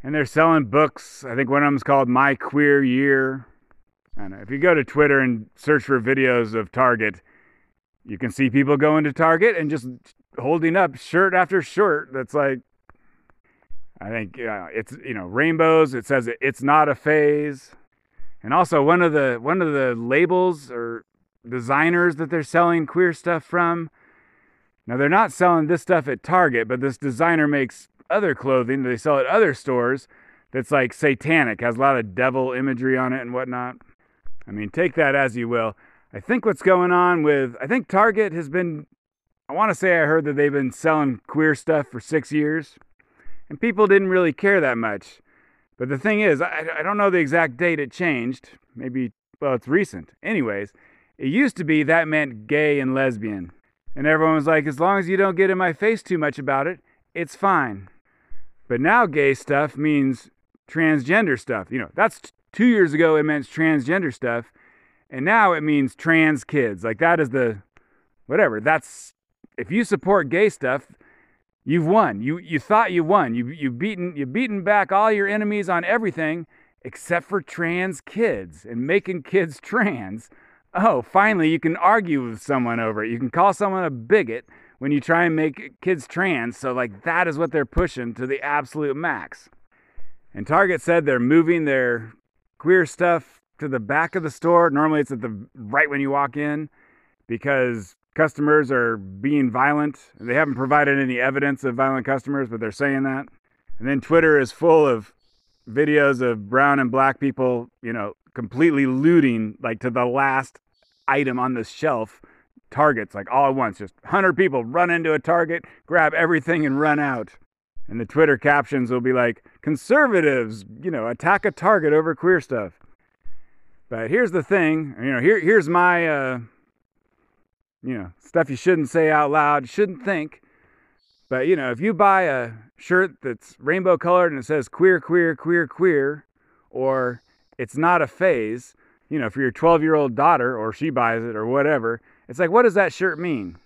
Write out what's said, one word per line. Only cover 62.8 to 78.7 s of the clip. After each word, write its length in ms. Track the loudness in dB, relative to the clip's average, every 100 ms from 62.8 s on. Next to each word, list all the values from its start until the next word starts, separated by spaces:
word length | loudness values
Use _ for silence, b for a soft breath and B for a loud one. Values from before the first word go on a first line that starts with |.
| 2
ago 220 | 4 4 4
it 60 |
meant 220 | 0 -4
transgender 680 | -6 -2 0 0 0 -2 -4
stuff, 380 | -6 -6 -6 -8 b b b b b b
and 160 | -6
now 280 | 0 2 2
it 80 | 2
means 340 | 0 0 0
trans 480 | -4 0 4 4 0
kids. 400 | -2 -2 -2 -2
Like, 160 | -6 0
that 200 | 2 2
is 120 | 0
the, 300 | 0 -2 -4 _ _ _ _ _ _
whatever. 340 | -4 0 0 0
That's, 540 | -2 -2 -4 -20 -20 _ _ _ _ -14
if 120 | -4
you 140 | -4
support 460 | -2 -2 2 0 2
gay 200 | 0 0
stuff, 380 | 0 -4 -4 _ _ b b b b b _
you've 200 | -2 0
won. 360 | 2 2 2 -2
You, 180 | -6 -6
you 200 | -6 -8
thought 320 | 0 2 2
you 120 | -2
won. 320 | 2 2 2
You, 140 | -2 -6
you've 280 | -6 -6 -4
beaten, 360 | -6 -4 -8
you've 180 | -6 -6
beaten 300 | -4 -4 -4
back 280 | 0 0 2
all 200 | 2 2
your 160 | 2 0
enemies 420 | -2 -2 -2 -2
on 140 | -2
everything 640 | 0 -2 -2 -4 -4 -4 -10 b b b
except 460 | -20 -18 -4 -4 -2
for 140 | -6
trans 600 | -6 -6 -4 -2 -4 -8
kids 640 | -12 -2 -2 -2 -8 -18
and 220 | -12